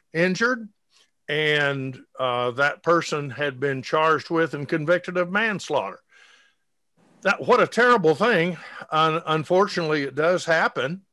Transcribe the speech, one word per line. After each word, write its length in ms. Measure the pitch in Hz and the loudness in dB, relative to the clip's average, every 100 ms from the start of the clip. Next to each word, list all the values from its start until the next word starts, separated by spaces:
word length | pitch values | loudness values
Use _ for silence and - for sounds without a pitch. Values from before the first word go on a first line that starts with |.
| _ | _
injured, 560 | 160 185 180 233 247 214 _ _ _ _ _ - | -2 0 0 -2 -2 -8 _ _ _ _ _ -6
and, 720 | 151 156 147 143 139 131 131 - - | -2 0 2 0 -2 -6 -10 -14 -6
uh, 320 | 127 123 123 | -2 -2 -2
that 320 | 120 143 - | 0 -2 0
person 460 | 160 170 - 151 143 | 0 2 0 -6 -6
had 300 | 127 147 127 | -4 -6 -4
been 220 | 139 131 | -4 -4
charged 480 | - 156 160 156 - | -2 2 2 2 0
with 240 | 165 160 | -2 -2
and 160 | 147 139 | -4 -4
convicted 480 | 165 151 175 185 180 | -2 0 0 0 -4
of 140 | 175 | -2
manslaughter. 680 | 202 226 185 - 139 95 90 _ _ - _ _ _ _ _ _ _ _ _ | -2 -2 -4 -4 -2 -4 -8 _ _ -20 _ _ _ _ _ _ _ _ _
That, 200 | 190 - 143 | -2 0 4
what 140 | 233 | 4
a 60 | 170 | 4
terrible 460 | - 247 233 156 | 4 4 6 4
thing. 440 | 151 226 190 175 160 - - - | 4 2 2 0 -4 -12 -18 -2
Un-, 320 | 156 160 160 160 | 2 2 0 -2
unfortunately, 760 | 156 - 185 196 180 156 151 | -2 2 2 2 0 -2 -2
it 100 | 139 | -2
does 320 | 131 165 175 165 | -2 0 0 0
happen. 560 | 165 226 139 131 190 _ | 0 0 -2 -4 -6 _